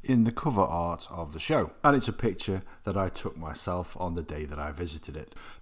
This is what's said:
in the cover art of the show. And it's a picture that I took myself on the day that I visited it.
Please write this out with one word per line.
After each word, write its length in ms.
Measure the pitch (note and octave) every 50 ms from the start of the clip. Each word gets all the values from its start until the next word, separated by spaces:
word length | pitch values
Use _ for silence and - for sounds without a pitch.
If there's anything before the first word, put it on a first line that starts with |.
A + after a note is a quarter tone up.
in 220 | - - C3 A#2+ A2+
the 80 | A2+
cover 300 | A2+ - - E3+ A2 G2
art 460 | F#2+ - E2+ E2+ E2+ E2+ E2+ - - -
of 240 | F2 F2 E2 D2 D#2
the 80 | D#2+
show. 300 | - - D#3 C3+ F2+ D#2 - - -
And 100 | D3 C#3
it's 140 | C3 - -
a 60 | -
picture 480 | - - A2+ F2+ - - - F#2+ - - - - - -
that 100 | G#2 F#2
I 140 | G2 F#2+ F2+
took 260 | - - - - -
myself 640 | D#2+ E2 D#2 D#2 - - - F2+ F2+ F2 - - -
on 160 | F2+ F2 E2
the 80 | E2+ D#2
day 220 | - D2+ D2+ D#2
that 120 | C#2+ D2 D2
I 140 | D2 D2+
visited 460 | C#2+ D#2+ F2 D#2+ D2+ D#2 - - D2 D#2
it. 180 | C#2+ - - - - - - -